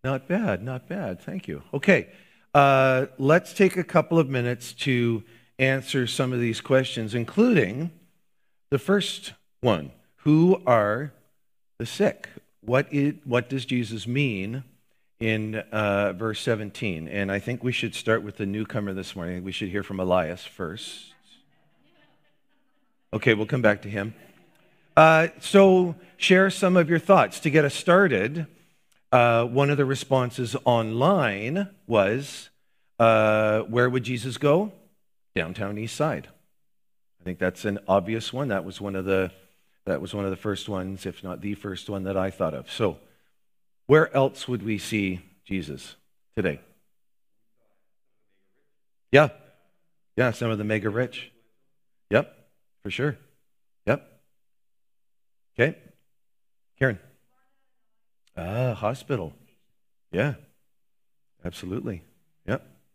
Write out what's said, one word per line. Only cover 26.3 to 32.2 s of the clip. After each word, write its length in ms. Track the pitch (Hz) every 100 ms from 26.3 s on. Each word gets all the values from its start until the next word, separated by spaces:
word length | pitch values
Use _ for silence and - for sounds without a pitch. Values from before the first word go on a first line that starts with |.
| 185 190
some 260 | - 190 185
of 120 | 160
your 120 | 165
thoughts. 400 | - 190 107 -
To 100 | 160
get 140 | 156
us 100 | 147
started, 720 | - - 175 196 110 107 156 156 _ _ _ _ _ _
uh, 320 | 127 120 117
one 240 | 120 123 143
of 80 | 143
the 80 |
responses 720 | 131 135 - 135 123 - 120 127
online 1040 | - 120 110 113 147 196 123 98 110 170 196 _ -
was, 600 | 117 98 120